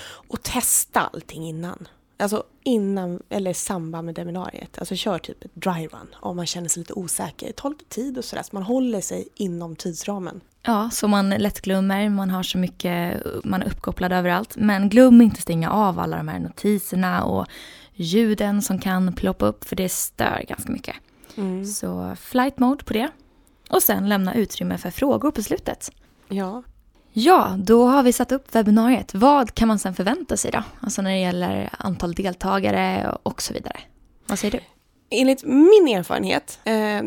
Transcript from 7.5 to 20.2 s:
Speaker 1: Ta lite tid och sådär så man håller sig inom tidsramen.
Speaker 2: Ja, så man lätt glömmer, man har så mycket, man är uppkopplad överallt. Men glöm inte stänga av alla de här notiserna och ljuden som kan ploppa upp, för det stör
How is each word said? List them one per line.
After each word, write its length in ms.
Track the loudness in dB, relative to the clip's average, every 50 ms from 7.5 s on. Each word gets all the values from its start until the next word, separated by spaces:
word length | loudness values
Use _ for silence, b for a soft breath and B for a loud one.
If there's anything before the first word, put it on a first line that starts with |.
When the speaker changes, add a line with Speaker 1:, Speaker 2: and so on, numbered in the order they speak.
Speaker 1:
Ta 160 | -10 -8 -8 -8
lite 160 | -8 -10 -14
tid 340 | -12 -8 -8 -6 -6 -6 -8
och 60 | -10
sådär 180 | -10 -10 -10
så 60 | -10 -10 -8
man 60 | -8
håller 380 | -4 -2 0 0 0 0 -2 -4
sig 280 | -4 -6 -8 -8 -10 -10 _
inom 420 | -6 -6 -4 -4 -6 -8 -10 -10
tidsramen. 640 | -8 -8 -8 -8 -8 -6 -8 -6 -6 -8 -10 -12 -14 -20 _ _ _
Speaker 2:
Ja, 280 | -2 0 0 0 0 -2
så 160 | -4 -2 0 2
man 220 | 2 4 2 2
lätt 300 | 2 0 0 -2 -2 -4
glömmer, 480 | -4 -2 0 0 2 0 0 0 0 0
man 220 | 0 0 0 -2
har 120 | -2 -2
så 160 | -4 -4 -2 -2
mycket, 640 | -2 -2 -4 -4 -4 -4 -2 -2 -2 -4 -4 -6 -6 -8 -8 -6 -4
man 180 | -2 -2 -2
är 40 | -2
uppkopplad 460 | -4 -6 -6 -6 -6 -4 -4 -2 0
överallt. 420 | 0 0 2 2 0 0 -2 -4 -4
Men 320 | 0 2 2 2 2 2 6
glöm 340 | 8 10 10 12 12 12
inte 180 | 10 8 6 0
stänga 300 | -4 -2 -2 0 0 0
av 280 | 2 2 2 2 2 0
alla 180 | -2 -4 -4
de 120 | -4 -6 -6
här 100 | -8 -8
notiserna 840 | -8 -8 -6 -2 0 0 0 0 -2 -2 -2 -2 0 0 0 0 0
och 220 | 0 0 -2 -4 -6 B B B B B B B B B
ljuden 680 | -6 -2 0 2 2 4 2 2 0 0 0 0 0
som 160 | -2 -2 -4 -2
kan 340 | -2 0 0 0 0 0
ploppa 340 | -2 -2 -2 -2 -2 0 0
upp, 180 | -2 -2 -4 -8
för 120 | -8 -6
det 120 | -4 -4 -4
stör 560 | -4 -6 -8 -6 -4 -2